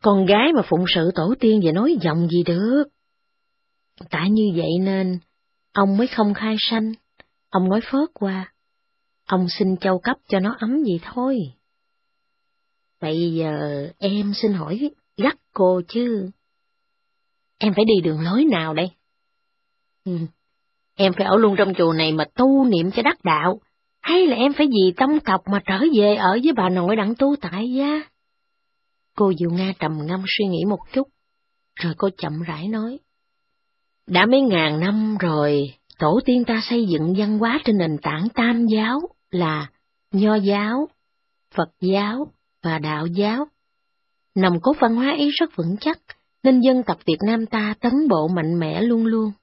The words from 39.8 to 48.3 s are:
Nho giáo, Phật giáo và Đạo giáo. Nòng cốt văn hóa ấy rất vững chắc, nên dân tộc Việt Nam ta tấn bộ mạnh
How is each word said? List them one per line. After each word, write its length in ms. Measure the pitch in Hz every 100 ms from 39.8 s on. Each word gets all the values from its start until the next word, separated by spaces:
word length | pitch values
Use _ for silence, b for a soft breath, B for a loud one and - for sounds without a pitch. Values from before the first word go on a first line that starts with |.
| _ _ _
Nho 240 | 196 214 214
giáo, 520 | 196 202 208 240 302 _ _ _ _ _ _ -
Phật 140 | 165 _
giáo 500 | 180 190 208 233 302 _ _ _
và 160 | 170 160
Đạo 280 | 151 151 165
giáo. 400 | 170 208 233 302 _ _ _ _ _ _ _ _ -
Nòng 240 | 185 175
cốt 120 | 208 302
văn 160 | 240 226
hóa 140 | 262
ấy 200 | 302 294
rất 260 | 294 330 -
vững 220 | 165 202
chắc, 220 | 302 330 _ - _ _
nên 160 | 269 254
dân 240 | 247 254
tộc 140 | 240 165 -
Việt 120 | 156 202
Nam 180 | 226 226
ta 280 | 226 208 214
tấn 260 | 240 262 311
bộ 180 | 185
mạnh 320 | 156